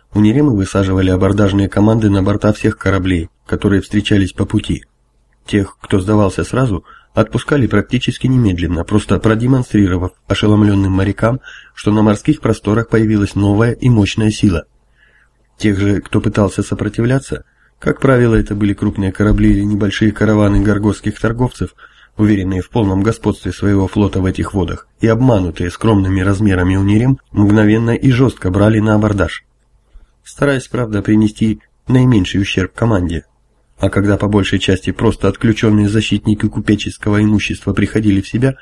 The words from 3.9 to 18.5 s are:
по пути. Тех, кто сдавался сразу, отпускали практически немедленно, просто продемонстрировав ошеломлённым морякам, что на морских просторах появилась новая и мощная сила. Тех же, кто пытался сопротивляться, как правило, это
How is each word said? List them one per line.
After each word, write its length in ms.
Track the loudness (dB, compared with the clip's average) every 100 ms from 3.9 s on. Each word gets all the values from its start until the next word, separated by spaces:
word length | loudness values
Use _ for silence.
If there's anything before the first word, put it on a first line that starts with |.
| -2 0 0 0
по 120 | -4 -4
пути. 380 | -4 -4 -8 -10 _ _ _ _ _ -4
Тех, 320 | -2 -2 -8
кто 220 | -4 -2
сдавался 420 | 2 2 0 -2
сразу, 400 | -4 -2 -2 -4 -8 -20 _
отпускали 540 | -4 -2 -4 -2 -2 0
практически 600 | -2 -2 -4 -4 -4 0
немедленно, 560 | 2 2 0 -2 -4
просто 340 | -2 -2 0 -2
продемонстрировав 920 | 0 0 0 0 0 0 2 0 -4 -8 -6
ошеломлённым 640 | -2 2 4 4 2 0
морякам, 480 | 0 -2 -2 -2 -2 -8 -20 -20
что 200 | -8 -2
на 80 | 2
морских 400 | 2 2 -2 -2
просторах 480 | -2 -2 -2 -2 0
появилась 460 | 0 2 0 0 0
новая 360 | 0 2 0
и 180 | 0 2
мощная 400 | 2 2 0 -2
сила. 360 | 0 0 0 -6 _ _ _ _ _ _ _ _ -4
Тех 220 | -2 0
же, 220 | 0 -2
кто 180 | -2 -4
пытался 440 | -2 0 0 -2
сопротивляться, 840 | -6 -6 -6 -4 -2 -2 -4 -12 -12 _ _ _
как 220 | -6 0
правило, 340 | 2 4 4 2
это 200 | 0